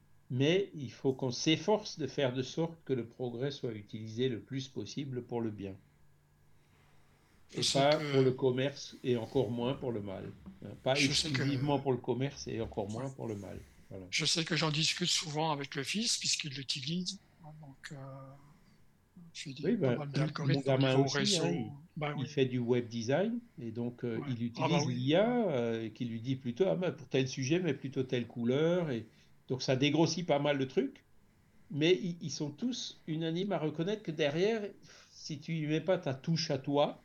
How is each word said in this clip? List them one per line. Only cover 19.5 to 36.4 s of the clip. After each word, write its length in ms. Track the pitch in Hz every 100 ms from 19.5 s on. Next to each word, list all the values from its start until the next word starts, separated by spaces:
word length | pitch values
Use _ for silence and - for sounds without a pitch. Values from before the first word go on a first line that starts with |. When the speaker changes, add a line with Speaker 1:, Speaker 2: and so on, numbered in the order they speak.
Speaker 2:
dis 80 | 131 170
Speaker 1:
Oui, 100 | 226
Speaker 2:
pas 120 | 135
Speaker 1:
ben, 100 | 120
Speaker 2:
mal 100 | 143
Speaker 1:
mon 40 |
Speaker 2:
d'algorithmes 460 | 143 156 - 135 135
au 20 |
Speaker 1:
gamin 320 | 135 135 135
Speaker 2:
niveau 100 | 131
Speaker 1:
aussi, 320 | 135 139 135 170
hein, 60 |
Speaker 2:
réseau. 120 | 151
Speaker 1:
il, 180 | - 107 - - -
Speaker 2:
Ben 160 | 147 151
Speaker 1:
il 60 |
Speaker 2:
oui. 40 | 127
Speaker 1:
fait 200 | - 127
du 120 | 123
web 300 | 120 123 113
design, 500 | 117 110 143 220 233 - -
et 100 | 117
donc, 320 | 110 120 120
euh, 140 | 120 113
Speaker 2:
Ouais. 120 | 143
Speaker 1:
il 220 | 117 117 117
Speaker 2:
Ah 120 | 160
bah 80 | 165
Speaker 1:
utilise 100 | 147
Speaker 2:
oui. 80 |
Speaker 1:
l'I 200 | 123 131
A, 340 | 165 226 247 202
euh, 420 | 131 117 113 113
qui 160 | - 120
lui 140 | 113
dit 140 | 120 131
plutôt, 280 | 123 120 190
ah 60 |
ben, 160 | 165 180
pour 160 | - -
tel 200 | 135 131
sujet, 320 | 135 131 170
mais 140 | 175
plutôt 280 | 127 135 135
telle 240 | 131 123 117
couleur, 640 | 120 117 135 160 180 165
et 160 | 117 107 - - - -
donc 120 | 131
ça 160 | - 131
dégrossit 480 | 147 151 170 185 175
pas 120 | 143
mal 180 | 147 139
le 100 | 131
truc, 360 | - 277 - _ - _ _ _ - -
mais 220 | 143 160 185
ils, 140 | 180 175
ils 80 | 147
sont 200 | - 147
tous 520 | - 247 240 - - -
unanimes 440 | 156 165 165 208
à 60 | 170
reconnaître 440 | 156 156 165 208
que 100 | 185
derrière, 500 | 156 147 156 202 226 202 - - - -
si 280 | - - 139
tu 120 | - 165
y 80 | 147
mets 160 | 156
pas 160 | 156 180
ta 160 | 180
touche 360 | 135 - 160